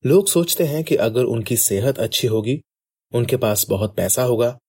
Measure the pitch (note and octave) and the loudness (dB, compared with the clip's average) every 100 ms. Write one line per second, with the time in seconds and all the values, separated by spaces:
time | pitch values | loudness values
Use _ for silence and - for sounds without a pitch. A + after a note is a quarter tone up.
0 | C3 F3 G3 F3 E3+ - E3 D3+ D#3+ C#3+ | 4 4 4 0 0 0 0 -2 0 0
1 | A2 A#2 B2 A2+ G#2 A#2+ - G2 B2+ C3+ | 2 0 0 -2 -2 -2 0 0 0 -2
2 | A2+ - A#2 G#2+ G#2+ D3 - _ _ _ | -2 0 0 0 -2 -4 -8 _ _ _
3 | _ A#2+ A#2 B2+ A2+ G#2+ - G2 G#2 - | _ -2 0 0 0 0 -2 -2 -2 -2
4 | F#2+ - B2+ A#2 A#2+ B2+ | -2 0 0 2 0 -4